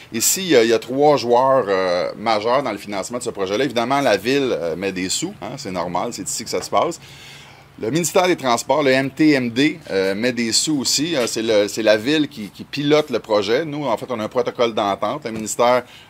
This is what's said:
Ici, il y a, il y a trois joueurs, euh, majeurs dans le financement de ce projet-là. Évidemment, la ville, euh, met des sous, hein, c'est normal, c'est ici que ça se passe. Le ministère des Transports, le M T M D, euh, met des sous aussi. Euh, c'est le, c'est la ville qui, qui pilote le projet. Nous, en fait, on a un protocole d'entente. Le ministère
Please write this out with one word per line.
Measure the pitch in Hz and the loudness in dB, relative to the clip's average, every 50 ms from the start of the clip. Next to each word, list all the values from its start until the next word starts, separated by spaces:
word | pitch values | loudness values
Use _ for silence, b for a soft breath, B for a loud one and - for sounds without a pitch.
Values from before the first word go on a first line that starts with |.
| B B | B B
Ici, | B 113 107 - - 185 | B -2 -2 0 -2 -2
il | 190 180 | 0 4
y | 147 | 4
a, | 120 113 | 6 6
il | 117 | 6
y | 113 | 4
a | 110 | 2
trois | - - 127 139 143 151 147 | 0 -2 -2 2 4 4 4
joueurs, | 127 113 120 120 120 131 135 135 135 104 98 | 2 2 2 2 4 4 4 2 2 2 2
euh, | 98 95 95 90 87 90 78 58 - - | 0 0 0 0 0 0 -2 -4 -6 -6
majeurs | 104 113 110 107 104 117 123 143 135 | -2 0 0 0 0 0 0 0 0
dans | 123 | -2
le | 104 101 | -6 -8
financement | - 101 104 98 92 - 117 120 | -8 -8 -8 -8 -6 -6 -8 -8
de | - | -8
ce | 117 | -8
projet-là. | 90 101 98 92 101 110 135 | -6 -4 -4 -2 0 0 -2
Évidemment, | 139 110 117 117 123 139 143 | -2 -2 -2 -2 0 0 0
la | 139 123 104 95 | 2 2 2 2
ville, | 95 120 135 143 135 120 | 2 0 0 0 0 0
euh, | 95 76 85 85 80 | -2 -2 -2 -4 -4
met | 87 98 98 | -4 -4 -4
des | 95 90 92 92 | -4 -4 -4 -4
sous, | - - - 190 208 - 98 | -4 -6 -6 -8 -10 -10 -12
hein, | 107 139 147 | -12 -12 -10
c'est | - 101 | -10 -8
normal, | 92 87 85 90 87 87 104 120 | -6 -6 -4 -4 -4 -4 -4 -4
c'est | 107 - - - | -6 -8 -10 -8
ici | - - 117 | -8 -8 -8
que | - | -6
ça | 107 92 - | -6 -6 -4
se | - | -2
passe. | 113 104 127 170 165 - B B B B B B B B B B B B B B - - | 0 0 0 0 -2 -8 B B B B B B B B B B B B B B -14 -8
Le | 101 113 | -6 -2
ministère | 131 165 175 - - 202 180 185 | -2 -2 -2 0 2 2 4 4
des | 170 | 2
Transports, | - 131 127 117 120 - - 135 156 147 | 0 0 0 0 0 0 0 0 2 4
le | 131 | 4
M | 131 131 135 135 | 4 2 2 0
T | - - 156 156 | 0 2 4 4
M | 147 131 123 120 | 4 4 2 -2
D, | 113 123 143 160 180 160 - - | 0 2 2 2 0 -2 -8 -4
euh, | 95 98 95 95 98 | -2 0 0 0 0
met | 101 117 127 | 0 -2 -2
des | 120 117 117 113 | 0 -2 -2 0
sous | 110 - - 156 156 139 | 0 -2 0 0 -2 -2
aussi. | 120 - - - 143 175 165 | -2 -2 -2 -2 -2 -2 -2
Euh, | 135 117 | -2 -2
c'est | 110 - 120 | -2 -2 -2
le, | 113 113 110 104 104 98 | 0 2 4 4 4 2
c'est | - 120 | 0 0
la | 110 107 107 107 | 4 4 4 4
ville | 107 135 156 160 147 - | 4 0 0 0 0 -2
qui, | - 113 104 90 | -4 -10 -12 -12
qui | - - - | -12 -14 -16
pilote | - - 143 147 143 147 151 151 - | -10 -8 -4 0 2 4 2 2 2
le | 120 104 | -2 -4
projet. | - - 107 104 98 98 117 139 170 | -2 0 0 2 2 2 0 0 0
Nous, | 156 143 151 147 | -2 -6 -6 -4
en | 127 110 101 | -2 -4 -4
fait, | 123 113 | -4 -6
on | 123 107 | -6 -6
a | 107 | -4
un | 107 | -4
protocole | - 127 120 127 - - 120 117 107 | -2 -2 -2 -2 0 0 0 0 0
d'entente. | 113 107 101 95 92 107 104 127 151 - | 0 0 0 0 -2 -2 -4 -4 -4 -8
Le | 147 | -8
ministère | 113 110 110 98 - - 117 120 123 123 120 B B B B | -8 -8 -8 -6 0 2 4 4 4 4 0 B B B B